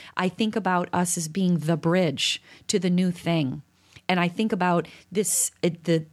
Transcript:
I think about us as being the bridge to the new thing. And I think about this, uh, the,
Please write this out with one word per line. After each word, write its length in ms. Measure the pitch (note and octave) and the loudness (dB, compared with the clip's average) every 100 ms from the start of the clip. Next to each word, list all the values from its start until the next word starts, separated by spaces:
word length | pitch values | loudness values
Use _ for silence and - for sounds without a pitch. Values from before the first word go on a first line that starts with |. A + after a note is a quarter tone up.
| - - | -12 -4
I 140 | F#3 | -2
think 260 | - A3 A3 | 0 -2 0
about 320 | F#3 F3+ F3 | 0 0 0
us 240 | F3+ F3+ - | 0 0 -2
as 100 | D#3 | -4
being 300 | F3 F#3 E3+ | -2 2 2
the 200 | D3+ E3 | 2 0
bridge 680 | E3 F3+ E3+ C3 - - - - - | 2 2 2 0 -4 -4 -8 -20 -4
to 100 | G3+ | 0
the 140 | F3+ | 2
new 180 | F3+ F#3 | 2 2
thing. 540 | F3 E3+ E3 C3+ D3 - _ _ - - | -2 0 0 0 -4 -12 _ _ -20 -2
And 120 | F3+ | 0
I 80 | F3 | 0
think 240 | F3 A3 | 0 -2
about 340 | G3+ F3+ F3 E3 - - | 0 2 2 0 -10 -8
this, 380 | F#3 - - - - | -4 -2 0 -2 -2
uh, 80 | F3 F3 | -2 -2
the, 220 | - D#3+ D#3 | 0 0 0